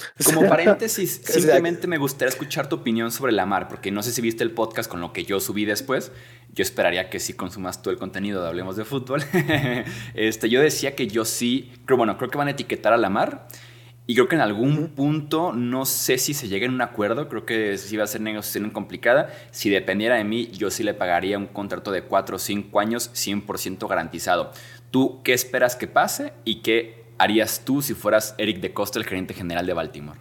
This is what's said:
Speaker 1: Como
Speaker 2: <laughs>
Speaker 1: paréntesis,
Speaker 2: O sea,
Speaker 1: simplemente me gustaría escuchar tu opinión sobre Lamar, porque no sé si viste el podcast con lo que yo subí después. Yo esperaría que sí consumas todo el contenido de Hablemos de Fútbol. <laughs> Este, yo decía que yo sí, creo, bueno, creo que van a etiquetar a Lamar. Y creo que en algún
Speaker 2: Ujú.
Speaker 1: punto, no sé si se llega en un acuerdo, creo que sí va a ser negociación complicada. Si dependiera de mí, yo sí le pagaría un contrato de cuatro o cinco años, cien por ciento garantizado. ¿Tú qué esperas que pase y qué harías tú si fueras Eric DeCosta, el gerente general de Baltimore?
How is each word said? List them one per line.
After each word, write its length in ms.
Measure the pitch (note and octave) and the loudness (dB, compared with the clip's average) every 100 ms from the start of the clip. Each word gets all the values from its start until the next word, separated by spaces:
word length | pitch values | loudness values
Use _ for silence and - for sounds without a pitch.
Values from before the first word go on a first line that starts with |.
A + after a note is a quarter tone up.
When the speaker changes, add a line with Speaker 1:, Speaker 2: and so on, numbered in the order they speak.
| - - | -16 0
Speaker 1:
Como 160 | D3 D#3 | 4 6
Speaker 2:
<laughs> 80 | F#3+ | 6
Speaker 1:
paréntesis, 720 | D#3+ F3+ G3+ A3 - E3+ - | 8 6 4 2 -2 -2 -4
Speaker 2:
O 60 | - | 0
sea, 80 | |
Speaker 1:
simplemente 540 | - D#3 E3+ E3+ E3+ F3+ | 4 6 6 4 0 -2
me 100 | D#3+ | 0
gustaría 320 | C#3 C#3 E3+ | 0 0 0
escuchar 380 | E3+ C#3+ D#3 C#3+ | 0 -4 -4 -2
tu 80 | D#3 | -2
opinión 340 | B2+ A2+ A#2 | 0 0 0
sobre 220 | - C3 | 0 2
Lamar, 360 | G#2 F#2+ F#2+ F2 | 2 2 0 -2
porque 220 | - F#2+ | -6 -4
no 140 | G2+ | -2
sé 80 | A2+ | -2
si 100 | A#2+ | -2
viste 220 | A2+ A2 | -2 0
el 80 | A#2 | -2
podcast 360 | A2+ A2 - A2 | 0 -2 -2 -6
con 120 | F2+ | -6
lo 120 | E2+ | -8
que 120 | F#2+ | -8
yo 160 | F2 G2 | -4 -2
subí 240 | F#2+ G2+ | -2 -2
después. 480 | G#2 G2+ - C3+ - - - - - | -2 -2 -2 -4 -4 -14 -20 -20 -14
Yo 120 | - | -4
esperaría 480 | F#2+ - F2+ F2 F#2 | -4 2 2 2 -2
que 100 | F#2 | -6
sí 140 | - | -8
consumas 480 | - G2 G2 F#2 - | -8 -8 -8 -10 -6
todo 100 | G2+ | -6
el 60 | F2+ | -4
contenido 420 | F#2+ F#2+ G2+ G2 | -6 -6 -4 -2
de 80 | E2+ | -4
Hablemos 280 | E2+ F#2 G2 | -4 -6 -8
de 100 | G#2+ | -6
Fútbol. 360 | C#3 A#2+ C#3+ D3 F3+ D3+ D3+ C3 | -6 -4 -4 0 0 2 0 0
<laughs> 460 | B2 G#2+ - - | -2 -4 -10 -10
Este, 340 | - A2 G#2+ A2+ | 0 0 0 2
yo 140 | B2 | 6
decía 340 | D3+ D3 C3+ C#3 | 4 4 -2 -2
que 100 | A#2 | -2
yo 200 | A2 A2 | -2 -2
sí, 480 | - A#2+ C3 - - | -2 0 0 -4 -14
creo, 140 | - B2+ | 0 4
bueno, 180 | A2 G2 | 4 0
creo 140 | B2 | -4
que 80 | D3 | -2
van 100 | C#3+ | -2
a 40 | |
etiquetar 420 | C#3 B2 A2 G#2+ | -2 -4 0 4
a 20 | A#2 | 4
Lamar. 500 | G2+ G#2 F#3 C#4 - - - - - - - | 4 2 0 -2 -14 -20 -20 -20 -20 -16 0
Y 80 | |
creo 140 | A#2+ B2 | 4 4
que 80 | D#3+ | 4
en 40 | |
algún 380 | A2 G#2 C3 D3 | 2 2 2 2
Speaker 2:
Ujú. 160 | D#3+ | 0
Speaker 1:
punto, 580 | - D3 D#3 D3 D#3 F3 | 0 0 0 0 0 0
no 320 | A#2+ A#2+ C3 | 0 -2 -2
sé 320 | C3 - - B2 | -2 -2 0 0
si 160 | - | 0
se 160 | C#3+ G#2+ | -4 -4
llega 160 | G2 | -2
en 80 | B2 | 0
un 80 | B2+ | 0
acuerdo, 480 | A#2 - G#2 A#2 D3+ | -2 0 0 0 -2
creo 160 | A#2 | -8
que 320 | A2+ A2+ G#2+ G2 | -2 0 0 -2
sí 220 | - G#2+ | -4 -2
va 60 | |
a 20 | G#2 | -2
ser 160 | G#2+ | -2
negociación 480 | G#2+ G#2+ - G2 G#2 | -4 -6 -6 -4 -4
complicada. 600 | G#2+ G2 F#2 A#2 C3+ - - - | -6 -8 -2 4 4 4 -6 -16
Si 180 | - G#2+ | -4 2
dependiera 460 | G2 - G2+ A2 | 2 2 0 2
de 100 | A#2+ | 2
mí, 220 | G#2 A#2 A#2 | 2 -2 -4
yo 180 | F#2 G2+ | -4 -4
sí 120 | - | -2
le 120 | G#2 | -2
pagaría 420 | - F#2 F2 F#2 G2+ | -2 2 2 2 -2
un 120 | G2 | -4
contrato 440 | - G2 F2+ G#2 | -8 -6 -6 -4
de 120 | F#2 | -4
cuatro 320 | - G2 F#2+ F#2+ | 0 0 0 -4
o 20 | |
cinco 420 | - G2+ G2 G2+ | -4 -6 -2 0
años, 300 | G#2+ A#2 - | 0 -2 -4
cien 300 | - - G2+ | -6 -4 -4
por 160 | G#2 F#2+ | -4 -6
ciento 280 | F#2+ F#2+ G#2 | -6 -6 -2
garantizado. 640 | F#2 D#2+ E2+ - F2 D2+ - - - - | -2 -2 -6 0 0 0 -8 -20 -20 -2
¿Tú 320 | C3 C3 - | 2 2 0
qué 120 | - | 0
esperas 420 | B2 - B2+ B2 - | 0 2 2 2 2
que 100 | G#2 | 0
pase 460 | C#3+ G3 - C#4+ - A2+ | 2 2 -2 -8 -8 -6
y 160 | G#2 | -4
qué 420 | - A2+ - - - - | 2 2 0 -10 -20 0
harías 480 | F#2+ G#2+ G#2 - - | 4 4 2 -2 -2
tú 160 | C#3 | 0
si 100 | C#3+ | 0
fueras 420 | G#2+ G#2 G#2+ - - | -2 2 2 2 -2
Eric 220 | G#2+ F#2 | -2 -2
DeCosta, 380 | F#2 - G2+ A2+ | -6 -4 -4 -4
el 60 | |
gerente 300 | G#2+ F#2+ F#2 | -4 -6 -6
general 320 | G2 F2+ E2+ F2+ | -8 -4 -2 -2
de 80 | |
Baltimore? 440 | E2+ D#2+ D2 D2 D2+ | -2 -4 -8 -14 -16